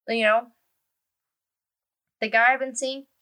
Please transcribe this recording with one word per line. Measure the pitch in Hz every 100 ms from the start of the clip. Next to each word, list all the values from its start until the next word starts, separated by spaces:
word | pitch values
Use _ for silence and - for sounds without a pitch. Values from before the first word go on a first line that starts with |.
| -
You | 226
know, | 214 226 240 _ _ _ _ _ _ _ _ _ _ _ _ _ _ _ _ -
the | 220
guy | 226 240
I've | 262
been | 262
seeing, | 226 262 269 277 _